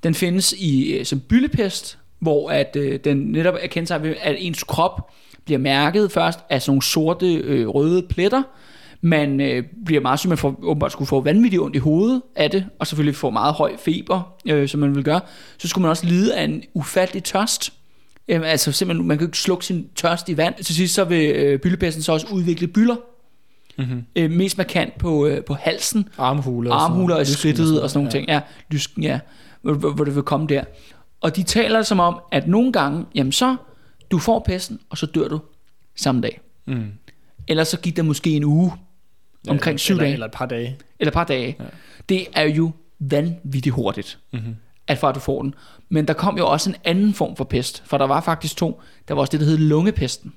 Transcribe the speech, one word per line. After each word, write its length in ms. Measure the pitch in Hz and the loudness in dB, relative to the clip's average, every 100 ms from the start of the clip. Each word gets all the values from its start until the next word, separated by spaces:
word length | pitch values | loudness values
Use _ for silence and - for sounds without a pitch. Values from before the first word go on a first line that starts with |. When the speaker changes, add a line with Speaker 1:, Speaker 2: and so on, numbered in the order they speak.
Speaker 1:
Den 120 | 165 | 0
findes 380 | 160 180 180 185 - | 0 0 0 0 -2
i, 340 | 180 135 151 | 0 2 2
øh, 120 | 147 | -2
som 160 | - 143 | -2 -6
byllepest, 760 | - 226 269 - 202 - - - - - | 2 2 4 0 -2 -2 -12 -18 -20 -4
hvor 300 | 165 147 151 | 2 2 2
at, 260 | 143 139 143 | 0 0 -2
øh, 240 | 143 135 | -2 -2
den 120 | 147 139 | 0 0
netop 360 | 143 156 165 180 | 0 2 2 0
er 60 | 185 | -4
kendt 220 | - 165 | -4 -4
sig 140 | 165 | -2
ved, 120 | 156 160 | -2 -2
at 140 | 190 143 | -2 -2
ens 240 | 180 156 | -4 -6
krop 460 | - - 175 - - - - - | -6 0 0 -2 -12 -16 -20 -20
bliver 140 | - 143 | -2 0
mærket 540 | 135 139 147 180 208 | 2 2 4 2 2
først 260 | - 170 165 - | 2 0 -2 -2
af 120 | 135 | -2
sådan 80 | - | 2
nogle 120 | 139 | 2
sorte, 520 | - - 160 170 180 | 2 0 0 2 2
øh, 340 | 165 - 139 113 | 0 0 0 0
røde 340 | 139 151 180 | 2 2 2
pletter. 400 | 180 - 185 254 269 - - - - - | 0 0 2 2 -2 -8 -20 -20 -20 -2
Man, 400 | 170 160 143 139 | 2 4 2 0
øh, 240 | 139 123 123 - 190 | 0 0 -4 -10 0
bliver 140 | 156 | 2
meget 180 | 127 135 | 2 0
syg, 100 | 180 | 2
man 100 | 165 | 0
får, 200 | 143 135 | 0 -2
åbenbart 300 | - 151 139 | -2 0 -2
skulle 160 | - 139 | -4 0
få 120 | 139 | 2
vanvittigt 420 | 147 175 240 185 | 4 4 6 4
ondt 140 | 143 143 | 0 0
i 20 | |
hovedet 440 | 135 156 214 254 - - | 2 4 4 0 -4 -2
af 140 | 151 | 0
det, 160 | 190 190 - | 0 -4 -6
og 80 | - | -6
selvfølgelig 300 | 151 147 139 | 0 0 0
får 140 | 139 | -2
meget 240 | 110 123 | 0 0
høj 220 | 156 151 - | 2 -2 -2
feber, 560 | - 156 - 185 175 - - | -2 -2 -2 -4 -4 -12 0
øh, 220 | 151 139 | 0 2
som 120 | 147 | 0
man 140 | 143 | 0
vil 100 | 139 | 0
gøre. 160 | 139 165 185 - - - | 0 0 -2 -18 -20 -12
Så 100 | 170 | -4
skulle 140 | 196 | 0
man 80 | 175 | 2
også 160 | 165 170 | 2 2
lide 280 | 175 208 - | 2 2 0
af 80 | |
en 180 | 151 156 - | -2 -4 -6
ufattelig 500 | - 143 - 185 196 | -8 -2 0 0 -2
tørst. 480 | - - 220 - - - - - - - - | -4 -2 0 -2 -6 -12 -20 -20 -20 -20 -2
Øhm, 140 | 165 | 0
altså 280 | 160 156 - | 2 0 2
simpelthen, 360 | 139 185 170 170 | 0 0 0 0
man 100 | 151 | 0
kan 60 | |
jo 40 | 165 | 0
ikke 100 | - | -2
slukke 280 | - 180 - | 0 -2 -2
sin 220 | 180 - - | -6 -6 -2
tørst 320 | 170 170 - | -2 -2 -2
i 80 | 160 | 0
vand. 180 | 165 | 0
Til 200 | 247 180 | 0 -4
sidst 200 | 160 180 | 0 0
så 100 | 180 | 2
vil, 260 | 185 170 151 147 | 2 4 4 4
øh, 220 | 143 139 | 2 2
byllepesten 420 | 180 175 180 160 | 2 0 0 -2
så 100 | 156 | 0
også 140 | 160 160 | 0 0
udvikle 340 | 196 175 170 170 | -2 0 0 0
bylder. 300 | 208 226 240 - - - - - - - - | 4 4 2 -6 -20 -20 -20 -20 -20 -20 -8
Speaker 2:
Mhm. 260 | 131 127 120 - | -6 -6 -6 0
Speaker 1:
Øh, 140 | 160 | 2
mest 260 | 170 190 190 | 2 0 0
markant 400 | 185 180 165 - | -2 -2 -2 -4
på, 280 | 175 156 147 | 0 2 2
øh, 180 | 143 | 0
på 100 | - | -4
halsen. 540 | 143 156 180 - 220 202 - | -4 -2 -2 -2 -2 -2 -2
Speaker 2:
Armhuler 520 | 127 143 131 120 120 | 0 0 -2 -2 0
og 80 | 139 | 2
sådan 120 | 160 | 2
Speaker 1:
Armhuler 220 | 170 180 | 2 2
Speaker 2:
noget. 140 | 165 139 | 2 2
Speaker 1:
i 20 | |
Speaker 2:
Lysken 200 | 143 156 | 2 2
og 60 | 131 | 2
Speaker 1:
skridtet 100 | 160 | 4
Speaker 2:
sådan 140 | 156 | 2
Speaker 1:
og 80 | 139 | 2
sådan 80 | 143 | 0
nogle 60 | |
Speaker 2:
noget. 80 | 143 | 0
Speaker 1:
ting. 160 | 139 143 | -2 -2
Ja, 120 | 147 143 - - | -2 -4 -18 -6
lysken, 320 | 151 - - | -6 -6 -4
ja. 180 | 151 135 - - - - | -2 -2 -6 -20 -20 -10
Hvor, 120 | - | -2
hvor, 160 | 147 147 | 0 0
hvor 140 | 143 | 0
det 100 | 147 | 0
vil 80 | 143 | 0
komme 240 | 135 147 156 | 0 -2 0
der. 180 | 139 - - - - - - | -2 -2 -14 -20 -20 -20 -4
Og 160 | 165 160 | -2 -2
de 60 | |
taler 400 | 170 - 220 220 | 0 2 2 2
som 180 | 214 196 | 2 2
om, 200 | 175 175 - | 2 0 -4
at 160 | 143 151 | -2 2
nogle 240 | 190 254 | 2 4
gange, 320 | 233 143 151 165 | 2 0 -2 -6
jamen 180 | - 131 | -2 0
så, 240 | 143 254 - - - - - - | 2 0 0 -6 -20 -20 -20 -2
du 80 | 180 | -2
får 200 | 185 226 220 | 2 0 0
pesten, 320 | 185 180 - - | -4 -6 -12 -12
og 80 | - | -8
så 80 | 156 | -4
dør 220 | 160 143 | -2 -2
du 120 | 156 - - - - - - | -4 -8 -20 -20 -20 -20 -6
samme 240 | - 127 | -2 0
dag. 200 | 113 - - - - | -2 -6 -18 -20 -8
Speaker 2:
Mm. 180 | 131 107 104 - - - - - | -8 -8 -12 -20 -20 -20 -20 -4
Speaker 1:
Eller 160 | 160 | 0
så 140 | 160 170 | 0 -2
gik 160 | 185 165 | -4 -2
der 60 | |
måske 280 | 160 147 175 | 0 0 0
en 140 | 151 | 2
uge, 280 | 147 151 180 165 - - - - - - - | 2 4 2 -2 -18 -20 -20 -20 -20 -18 -2
Speaker 2:
Ja, 40 | |
Speaker 1:
omkring 240 | 143 165 | -2 0
Speaker 2:
eller, 40 | 147 | -2
Speaker 1:
syv 140 | - | 0
Speaker 2:
eller, 100 | 185 | 2
Speaker 1:
dage. 80 | 147 | 2
Speaker 2:
eller 140 | 139 110 | -2 -6
et 60 | |
par 140 | - 127 | -8 -6
dage. 300 | 117 120 135 - - | -4 -6 -8 -16 -4
Speaker 1:
Eller 120 | 151 | -2
et 40 | |
par 100 | 170 | 0
dage. 320 | 170 135 123 135 | 0 -2 -2 -8
Speaker 2:
Ja. 40 | 120 - - - - | -14 -16 -20 -20 -2
Speaker 1:
Det 180 | 190 180 | -2 0
er 80 | - | 0
jo 280 | 147 151 165 160 - - | 0 2 0 -2 -18 -10
vanvittigt 760 | 139 143 165 170 - 135 127 | -2 0 -2 -6 -6 -2 -2
hurtigt, 440 | 127 104 104 98 - - | 0 -2 -4 -8 -14 -12
Speaker 2:
Mhm. 240 | 123 110 110 - - - | -10 -10 -12 -16 -20 -6
Speaker 1:
at 120 | 139 | 0
fra 140 | 147 | 0
du 80 | 135 | -2
får 220 | - 139 | -4 -4
den. 120 | 135 143 - - - | -4 -8 -18 -20 -2
Men 200 | 156 151 | 0 0
der 60 | |
kom 240 | 160 196 208 | 0 0 0
jo 80 | 175 | 2
også 220 | 151 - | 2 0
en 60 | 180 | -2
anden 300 | - 175 208 | 0 2 2
form 220 | 202 175 - | 2 -2 -4
for 80 | |
pest, 380 | 131 120 127 - - | -4 -2 -4 -8 -4
for 120 | 143 | 0
der 60 | |
var 160 | 135 139 | 2 0
faktisk 360 | 165 160 156 - | 0 -4 -4 -4
to. 240 | 170 - - - - | -4 -4 -14 -20 -6
Der 60 | |
var 60 | 143 | -2
også 100 | 135 | 0
det, 100 | 156 | 0
der 60 | 151 | 2
hed 120 | 160 | 4
lungepesten. 760 | 156 147 185 214 127 - - | 4 4 2 0 -4 -6 -12